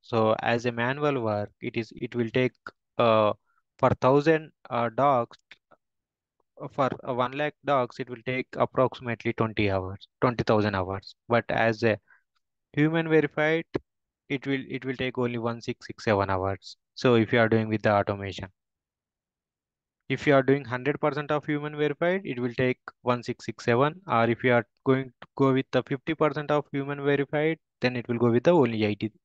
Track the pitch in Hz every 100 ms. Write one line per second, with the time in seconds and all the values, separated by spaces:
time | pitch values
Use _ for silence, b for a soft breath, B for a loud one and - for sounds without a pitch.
0 | - 117 110 107 - 120 120 117 120 139
1 | 147 135 113 104 101 _ 120 113 113 -
2 | 117 120 113 127 127 _ - _ _ -
3 | 120 110 104 101 _ _ _ _ 127 120
4 | 127 143 147 160 156 _ - 123 117 113
5 | 139 131 120 - _ - _ _ _ _
6 | _ _ _ _ _ - 139 - 127 -
7 | - 123 123 135 151 _ 139 139 123 -
8 | 127 123 113 127 123 - 123 - 127 -
9 | 127 113 117 - 113 104 104 95 92 98
10 | - _ 131 113 - 110 104 98 92 98
11 | - - _ 120 - - 113 107 113 104
12 | b b b _ _ _ _ - 151 165
13 | 160 156 147 - 151 160 - - _ _
14 | _ _ _ 143 139 135 127 131 131 127
15 | 131 127 120 120 113 117 - 120 - -
16 | - 101 98 95 95 98 - - _ -
17 | 131 117 107 123 110 113 110 107 110 101
18 | 98 101 98 90 95 _ _ _ _ _
19 | _ _ _ _ _ _ _ _ _ _
20 | _ 131 - 139 131 139 120 123 127 147
21 | 151 139 147 151 151 147 147 147 147 143
22 | 170 190 196 123 123 117 127 127 - _
23 | 123 123 117 117 - - - 120 143 180
24 | - 113 117 117 127 120 110 _ - 131
25 | 135 _ - - 135 131 131 127 - 139
26 | - 160 151 143 147 147 147 143 139 143
27 | 139 139 139 147 156 160 _ _ 123 123
28 | 113 117 120 117 143 175 123 113 107 104
29 | 110 _